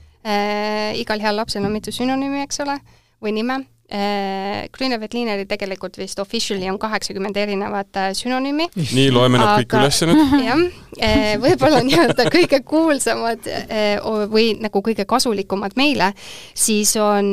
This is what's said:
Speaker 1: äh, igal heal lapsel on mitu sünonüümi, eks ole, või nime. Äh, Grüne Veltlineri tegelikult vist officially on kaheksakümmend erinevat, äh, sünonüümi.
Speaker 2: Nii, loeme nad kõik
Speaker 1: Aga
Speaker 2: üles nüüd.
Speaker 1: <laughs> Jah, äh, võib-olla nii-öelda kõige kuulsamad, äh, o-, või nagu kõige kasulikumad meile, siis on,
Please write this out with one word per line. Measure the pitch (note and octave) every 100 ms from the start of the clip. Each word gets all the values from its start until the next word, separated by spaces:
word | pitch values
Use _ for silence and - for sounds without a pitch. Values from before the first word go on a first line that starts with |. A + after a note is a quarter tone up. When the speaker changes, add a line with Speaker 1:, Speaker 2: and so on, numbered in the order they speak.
| - _
Speaker 1:
äh, | A3 G#3 G#3 G#3 G#3+ G#3+ G#3+ -
igal | A#3 G#3+
heal | G#3+ G#3
lapsel | A3+ G#3 G3+
on |
mitu | G#3+ G#3
sünonüümi, | - B3 C4 C#4 C#4 C#4+
eks | -
ole, | C#4+ C#4+ _ _ _ _
või | G#3+
nime. | G#3+ A#3+ C4+ C4 _ -
Äh, | G3+ G3+ G3+ G3 F#3+ G3 G#3 -
Grüne | - C4 A3+
Veltlineri | G#3+ A#3+ A#3 G3+ G3
tegelikult | G#3 G3 F#3+ F#3 -
vist | F#3+ -
officially | G3 A3+ - G3 F#3
on | G3+
kaheksakümmend | A3 G#3 - G3 G3 G3+
erinevat, | G#3 G3 G#3 G#3 G3 G3
äh, | F#3+
sünonüümi. | F#3+ B3 B3+ C4+ D4 E4+
Speaker 2:
Nii, | F#3+ C3 B2+ C3+
loeme | B2 B2 B2
nad | G#2+ G#2+
kõik | A#2
Speaker 1:
Aga | A3
Speaker 2:
üles | C#3+ -
nüüd. | E3 D4+ C#4 C#4+
Speaker 1:
<laughs> | B3+
Jah, | C#4+ F4+ - - -
äh, | A3+ G#3+ G#3+ G#3+
võib-olla | C4 D4 C4+ C4+
nii-öelda | B3+ D#4 C4 - A3+
kõige | E4 E4 C#4+
kuulsamad, | - D#4 D#4+ C#4 A#3 A3+ A3+ A#3 -
äh, | - - A3 G#3 G#3
o-, | - G#3+ G#3
või | A3 A3+ G#3+
nagu | A3 G3+ A3
kõige | G#3 G3
kasulikumad | A3+ B3 G3+ G3 F#3+ G3+ B3+
meile, | D4 A#3+ F#3 G3+ - - -
siis | - - G#3+ G#3 A3
on, | G#3 G3+ G3+